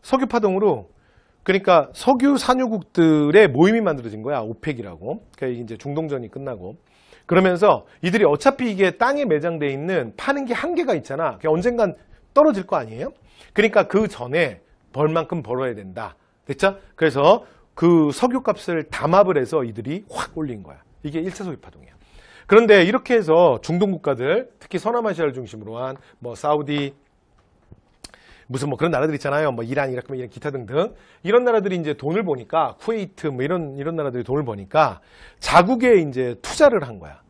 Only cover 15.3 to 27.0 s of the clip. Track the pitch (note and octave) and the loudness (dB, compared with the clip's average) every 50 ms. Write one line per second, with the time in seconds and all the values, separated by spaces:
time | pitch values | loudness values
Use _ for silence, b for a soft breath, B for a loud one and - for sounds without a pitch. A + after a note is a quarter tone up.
15.3 | F3+ E3 C3 G#2+ B2 B2+ C3+ B2+ A#2 G2+ G2 F#2+ F2+ A2 A2+ F#2+ - _ _ _ | -8 -8 -6 -6 -6 -6 -4 -6 -8 -10 -14 -16 -14 -14 -14 -14 -16 _ _ _
16.3 | _ _ _ - C3+ - - G3 G3 G3 B B B - E3 D#3 B2 C#3 C#3 D#3+ | _ _ _ -12 -6 0 0 0 0 -2 B B B 0 0 0 2 4 6 6
17.3 | G#3 A#3 B B B B B B _ - E3 E3+ F3 E3 D#3 D3 C#3 - B3 B3+ | 6 4 B B B B B B _ 0 2 4 4 4 4 2 0 0 -2 0
18.3 | A#3+ C4 B3 - G3+ - - - E3+ D#3+ D3 _ - - - D3+ F3 F#3+ G3+ F#3 | 0 -2 -2 -2 -4 -4 -6 -6 -6 -6 -6 _ -10 -6 -2 2 4 4 4 4
19.3 | F3+ D3 B2+ A2+ D#3+ D#3 B2+ A2+ G#2+ G#2+ G#2+ B2 D3+ G3+ G#3 _ - - - - | 4 0 -2 0 -2 -4 -4 -4 -8 -12 -10 -10 -10 -10 -12 _ -12 -12 -12 -10
20.3 | - E3 D#3 C#3 A#2+ G#2 F#2 D#2 C#2+ _ _ _ _ _ - D3+ C#3+ D#3+ E3 F#3+ | -8 -10 -8 -8 -10 -12 -14 -20 -20 _ _ _ _ _ -14 -8 -6 -6 -6 -6
21.3 | - - G3+ F3+ E3+ - - - _ D2 - - _ _ b b b b b b | -8 -8 -10 -10 -12 -12 -16 -20 _ -20 -20 -20 _ _ b b b b b b
22.3 | b b b b G3 A3 A#3 G#3+ G#3 G3 E3+ F3+ G#3+ B3+ - - B3 A3+ G3 D#3 | b b b b 6 6 8 8 8 8 8 4 2 -2 0 2 0 0 2 4
23.3 | D#3+ E3 F3+ D#3+ B2+ G#2+ - - E3 F3 G#3 G3 F#3 D#3 - D3 C#3 A#2 B2+ C#3 | 4 6 6 6 4 2 -2 -4 0 0 0 0 -2 -4 -2 -4 -2 -2 0 -2
24.3 | F3 A3+ B3+ - _ _ - _ - F3 - G#3+ A#3+ A#3+ A3+ G#3+ F3+ D#3 E3 D3 | -2 -2 -4 -6 _ _ -18 _ -8 -4 -4 -2 -2 -2 -2 -4 -4 -2 -4 -4
25.3 | B2+ C3 B2 G#2 - A2 G#2 G#2 A2 A#2 B2+ C3 C3+ - b b b b A#2 A#2+ | -4 -6 -14 -14 -16 -16 -14 -14 -10 -10 -10 -10 -10 -12 b b b b -14 -14
26.3 | A#2 G2 - D3 D3+ D3+ D3 C#3+ D3 D3 C#3+ C#3 C#3 _ | -12 -6 -2 -2 -2 -2 -2 -4 -4 -4 -4 -6 -10 _